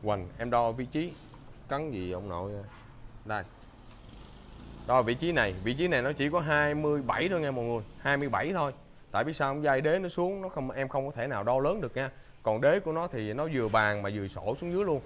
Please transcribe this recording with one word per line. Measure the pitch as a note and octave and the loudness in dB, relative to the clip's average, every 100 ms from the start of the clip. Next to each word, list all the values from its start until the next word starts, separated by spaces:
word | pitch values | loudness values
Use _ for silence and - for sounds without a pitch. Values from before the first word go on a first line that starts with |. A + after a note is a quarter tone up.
Hoành, | G#2 G2+ F2+ - | 0 -2 -2 -6
em | A#2 | 0
đo | A#2+ A#2 | 2 2
vị | A#2 B2+ | 0 -2
trí. | D3+ E3+ - - - - - - | -2 -4 -6 -18 -18 -18 -18 -6
Cắn | C3+ D#3 | -4 -2
gì | G#2+ F2+ | -4 -4
ông | F2+ G2+ | -4 -4
nội? | F2 F#2+ G2+ G2+ - - - - - | -6 -4 -8 -10 -16 -18 -16 -16 -14
Đây. | G#2+ G#2+ F#2 - - - - - - - - - - - - - - | -4 -4 -4 -14 -20 -20 -20 -20 -18 -18 -18 -18 -18 -16 -16 -12 4
Đo | B2+ | 4
vị | A2+ | 4
trí | B2 E3 | 2 2
này, | D#3+ G#2+ F#2 | 4 2 2
vị | G2+ | -2
trí | B2+ F3+ | 2 2
này | C#3+ | 4
nó | B2+ | 2
chỉ | C#3+ C#3+ | 2 2
có | E3+ | 2
hai | D3+ D3 D3 | 4 4 4
mươi | D3+ D3+ D3 | 2 2 2
bảy | B2+ - E3+ | 0 0 2
thôi | F3+ | 2
nha | D3 | 0
mọi | C3 | 0
người, | A#2 A#2 G#2 - | 0 -2 -4 -4
hai | C3+ C#3+ | 2 2
mươi | C#3+ | 2
bảy | G2+ C#3 | 0 0
thôi. | F#3 C#3+ - - - - | 0 0 -2 -18 -20 -2
Tại | G3 | 0
biết | C3 | 0
sao | D#3 C#3 | 0 0
không? | C#3+ | 2
Dây | D3 C3+ | 4 4
đế | D#3 F3+ | 4 2
nó | F3+ | 0
xuống, | E3 F3+ G3 | 0 0 -2
nó | F#3+ | -6
không, | - C3 | -4 -4
em | B2+ C3 | -2 -2
không | C#3 C#3 | -2 -2
có | A#2+ | -4
thể | B2+ | -2
nào | A#2 | 0
đo | G#2 B2+ | 2 4
lớn | C#3+ G#3 | 4 0
được | C3+ C3 | -2 -4
nha. | C3+ - - - | -4 -8 -20 -4
Còn | A2+ A2 | 0 4
đế | C#3 F#3+ | 4 4
của | E3 | 2
nó | D#3+ E3+ | -2 -2
thì | B2 G#2+ | -4 -4
nó | A#2 D#3+ | -2 -2
vừa | C#3 A2 | 0 4
bàn | A2 G#2+ G#2 | 4 4 2
mà | G2+ | -2
vừa | G#2 G2 | -4 -6
sổ | F#2+ F#2 C#3 | -4 -4 -4
xuống | F3 | -2
dưới | F3+ | 0
luôn. | G3+ C#3 | 2 0